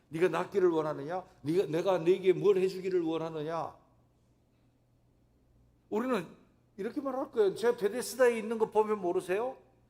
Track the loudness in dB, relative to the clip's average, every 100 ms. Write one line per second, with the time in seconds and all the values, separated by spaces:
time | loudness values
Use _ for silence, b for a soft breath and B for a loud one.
0 | b 0 2 2 -2 2 2 2 -2 -6
1 | -6 -8 -10 B -2 0 0 0 0 2
2 | 2 4 4 4 4 4 2 -2 -2 -2
3 | 0 -4 -4 -6 -6 -6 -8 -12 _ _
4 | _ _ _ _ _ _ _ _ _ _
5 | _ _ _ _ _ _ _ _ -4 -2
6 | 0 -2 -4 -16 _ _ _ -8 -6 -4
7 | -4 -4 -4 2 2 2 0 0 -2 -2
8 | -4 4 4 4 -4 -2 0 2 2 0
9 | 0 -2 -2 -2 -4 -8 _ _